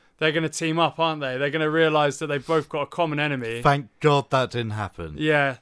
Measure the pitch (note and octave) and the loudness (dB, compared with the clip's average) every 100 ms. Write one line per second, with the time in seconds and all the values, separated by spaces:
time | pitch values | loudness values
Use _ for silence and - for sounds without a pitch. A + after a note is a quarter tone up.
0 | _ _ D#3 D#3+ D#3 - E3 D#3+ D#3 D#3+ | _ _ 0 0 -2 -2 -2 0 0 0
1 | E3 D#3 C3 B2+ C#3+ D#3+ D3+ D#3+ D#3+ D3+ | -2 -2 -4 -2 -2 0 0 4 4 4
2 | C#3+ - D3+ C#3+ C#3+ D#3+ C#3+ D3+ C3+ - | 2 0 -4 -4 0 0 0 -4 -4 -2
3 | D#3+ D3 D3+ C3 A2+ A#2 C#3+ C#3+ C3 _ | -2 0 -2 -2 -4 0 2 2 -2 _
4 | D3+ C#3+ - C3 B2 A#2+ A2+ G#2+ G2 - | 2 2 2 0 0 -2 -4 -6 -8 -8
5 | D#2+ D3+ D#3 D3 C#3 A#2+ | -10 -4 0 2 0 -4